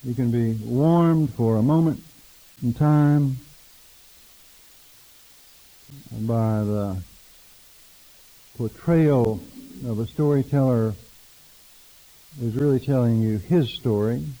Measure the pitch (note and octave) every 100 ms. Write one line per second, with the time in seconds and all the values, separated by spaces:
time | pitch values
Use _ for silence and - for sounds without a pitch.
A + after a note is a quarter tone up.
0 | B2+ A#2+ A#2+ A#2+ A2+ A2+ A2 B2 D#3 E3+
1 | E3+ D#3+ D3 - A2+ A2 B2 D#3+ D#3+ -
2 | - - - - - - A#2+ A#2 D3+ D3+
3 | D3 D3 C#3 B2+ - - - - - -
4 | - - - - - - - - - -
5 | - - - - - - - - - C#3
6 | - A2+ A2 A#2 A2+ A2 G#2 G#2 G2+ F#2
7 | F2+ - - - - - - - - -
8 | - _ - - - - A2 - - E3
9 | D#3 C3+ A#2 G#2+ - - - - B2 G#2+
10 | A#2 - D3 C#3+ C3+ C#3+ C3 A#2+ A2 G2+
11 | - - - - - - - - - -
12 | _ - - D3 A#2 A#2 D3 C3 C3 C3+
13 | A#2+ A2+ A2 G#2+ - F3 B2 - B2+ G#2
14 | G#2+ B2+ D3+ C3